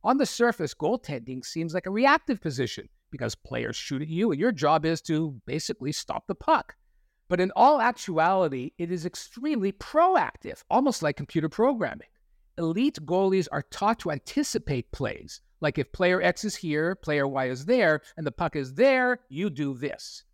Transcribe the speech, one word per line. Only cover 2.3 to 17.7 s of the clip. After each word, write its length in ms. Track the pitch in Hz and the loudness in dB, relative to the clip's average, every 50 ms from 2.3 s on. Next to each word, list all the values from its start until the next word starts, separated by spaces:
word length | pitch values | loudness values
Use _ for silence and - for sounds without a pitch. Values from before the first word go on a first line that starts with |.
| 247 - | -4 -2
position 480 | - 165 127 123 127 113 - - - - _ _ _ _ | -2 -6 -2 -2 -4 -4 -4 -10 -14 -18 _ _ _ _
because 240 | - - 120 113 - | -10 -6 -6 -6 -6
players 420 | _ _ - 120 120 117 110 113 | _ _ -8 -6 -4 -4 -4 -6
shoot 260 | - - - 139 131 | -8 -6 -6 -6 -6
at 60 | 151 156 | -4 -4
you 240 | 160 175 214 233 | 0 0 2 2
and 80 | 151 139 | 2 2
your 120 | 180 254 | 0 0
job 320 | 214 135 151 147 156 160 147 | 0 2 2 4 4 4 2
is 160 | 160 165 156 | 0 0 -2
to 380 | _ - 160 156 160 156 135 110 _ | _ -2 0 0 0 -2 -6 -10 _
basically 460 | - 131 160 - - - _ - 143 | -6 -6 -6 -4 -6 -8 _ -6 -6
stop 340 | 151 - - - - - _ | -6 -6 -8 -6 -8 -8 _
the 80 | - 185 | -6 -8
puck. 400 | _ - - 320 247 - - - _ _ _ _ _ _ _ _ _ _ _ | _ 2 2 2 2 2 -4 -20 _ _ _ _ _ _ _ _ _ _ _
But 120 | 180 180 | 0 2
in 120 | 185 190 - | 2 0 4
all 260 | - 226 269 302 277 | 6 8 8 8 6
actuality, 920 | 220 240 233 - - - 170 160 160 175 196 190 185 156 135 127 123 151 _ - | 4 0 0 -2 -8 -2 2 4 4 4 4 4 2 2 0 -4 -6 -8 _ -6
it 120 | 175 170 | -4 -4
is 160 | 180 175 156 | -4 -4 -4
extremely 680 | 180 - - - - - 233 254 302 302 233 190 196 | -6 -8 -10 -16 -16 -14 -6 -2 -2 0 0 0 -2
proactive, 920 | 190 _ - - - 302 339 370 370 285 165 - _ - - - - - - _ | -2 _ -12 0 4 4 6 6 6 4 2 0 _ -12 -14 -14 -14 -14 -4 _
almost 320 | - 226 269 302 226 - | 2 4 4 2 0 2
like 140 | 160 147 143 | 0 -2 -2
computer 320 | - 143 - - 165 156 156 | -2 -8 -2 -2 -2 -2 0
programming. 600 | - - 226 262 277 226 180 117 - - - _ _ _ _ _ _ _ _ _ _ - | 0 2 2 2 2 0 -4 -6 -6 -10 -16 _ _ _ _ _ _ _ _ _ _ -4
Elite 400 | 170 160 165 202 254 294 - - 156 | -2 -2 0 2 0 0 0 -4 -4
goalies 420 | 143 175 185 196 190 190 190 165 - | 0 0 2 2 4 2 2 0 0
are 100 | - 147 - _ | -4 -6 -6 _
taught 280 | - - 196 208 233 - | -6 -2 0 0 0 0
to 100 | - 175 | -2 -6
anticipate 800 | 151 139 _ - - 285 302 - - 226 - - 143 123 - _ | -6 -6 _ -4 -2 -2 -2 -2 -4 -4 -2 -2 -4 -4 -4 _
plays, 480 | - - 139 107 98 - - - - - _ _ _ _ | -6 -4 -4 -4 -4 -8 -14 -18 -18 -20 _ _ _ _
like 180 | - 151 - - | -4 -2 0 -2
if 140 | 135 _ | -4 _
player 280 | - - 185 180 180 180 | -2 0 2 2 4 4
X 240 | 175 175 175 - - | 2 0 0 0 -6
is 120 | 208 - | -6 -6
here, 380 | - - 160 147 151 160 170 190 | -6 -4 -2 0 0 0 0 -2
player 320 | _ - - 151 147 139 | _ -4 -2 0 0 0
Y 220 | 139 135 135 131 127 | 0 0 -2 -2 -2
is 160 | 131 127 139 | -4 -4 0
there, 380 | 180 | 0